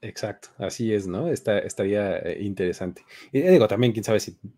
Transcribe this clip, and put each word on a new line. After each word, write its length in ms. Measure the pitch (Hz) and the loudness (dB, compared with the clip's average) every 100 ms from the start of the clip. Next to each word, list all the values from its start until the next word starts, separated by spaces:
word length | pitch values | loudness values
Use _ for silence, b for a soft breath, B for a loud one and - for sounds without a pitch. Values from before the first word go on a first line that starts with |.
Exacto, 440 | 110 - 107 101 - - | -16 -8 -8 -10 -16 -10
así 340 | 95 - 113 | -8 -4 0
es, 140 | 104 95 | 0 -2
¿no? 220 | 90 165 | -4 -4
Está, 320 | - - 101 | -4 -2 -2
estaría, 560 | - - 98 104 98 85 | -2 -4 -2 0 -2 -4
eh, 240 | 85 - | -6 -6
interesante. 640 | 101 95 92 87 90 87 _ B B | -6 -4 -4 -4 -8 -10 _ B B
Y, 80 | 131 | 0
eh, 140 | 175 | 6
digo, 160 | 180 107 | 6 6
también, 240 | 107 123 | 4 2
quién 100 | 110 | 2
sabe 160 | 104 107 | 0 0
si 180 | - - 92 | 0 -12 -18